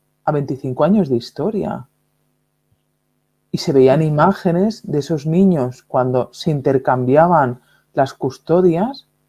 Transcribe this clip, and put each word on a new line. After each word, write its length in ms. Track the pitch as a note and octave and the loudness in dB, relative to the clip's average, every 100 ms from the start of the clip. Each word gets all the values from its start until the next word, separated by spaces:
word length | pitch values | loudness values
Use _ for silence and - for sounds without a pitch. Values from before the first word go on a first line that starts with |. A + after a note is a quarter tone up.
| _ _ - | _ _ -6
a 60 | |
veinticinco 520 | D3 C#3+ C3+ C3 B2+ | -4 -4 -8 -8 -2
años 260 | D#3 G#3+ D3+ | 2 2 2
de 80 | A#2+ | -2
historia. 680 | - - E3 G#3+ - - - _ _ _ _ _ _ _ _ _ _ _ _ _ _ _ _ | -4 -8 -6 -4 -6 -8 -12 _ _ _ _ _ _ _ _ _ _ _ _ _ _ _ _
Y 40 | - | -6
se 160 | - | 0
veían 280 | C#3 C3 C#3+ | 4 4 4
imágenes 800 | D#3 D3 E3+ G3+ F#3 E3+ G#3 G#3+ - | 0 2 2 2 -2 0 -2 -4 -6
de 100 | D3 | -6
esos 260 | C#3 D#3 D3+ | -4 -4 -2
niños 580 | E3 G3 E3 B2+ B2+ | 2 2 2 -2 -8
cuando 460 | _ C3+ B2+ B2+ A#2 | _ -2 0 -2 -4
se 180 | - - | -6 -4
intercambiaban 1120 | D3 C#3 C3+ C#3+ B2+ B2 C#3+ F3 E3 B2+ A#2+ _ _ _ | -2 0 0 0 -2 2 2 4 2 0 -4 _ _ _
las 200 | - C3+ | -4 -4
custodias, 960 | - C3+ - - E3+ F#3 E3 A3+ C#4 _ _ | -4 -8 -8 -2 2 2 0 -4 -8 _ _